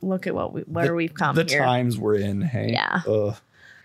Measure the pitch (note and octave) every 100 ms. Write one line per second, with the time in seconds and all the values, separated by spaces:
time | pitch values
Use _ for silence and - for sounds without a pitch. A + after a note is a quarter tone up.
0 | F#3 F#3 F#3 F3+ - - - E3 E3+ E3+
1 | E3 D#3 D3+ C#3 D#3+ C#3+ C3 B2 B2 A2
2 | G#2+ G#2+ G2+ G2+ D#3+ A2+ G#2+ A2+ G#2 -
3 | A2 G#2+ G#2 G#2 _ _ - -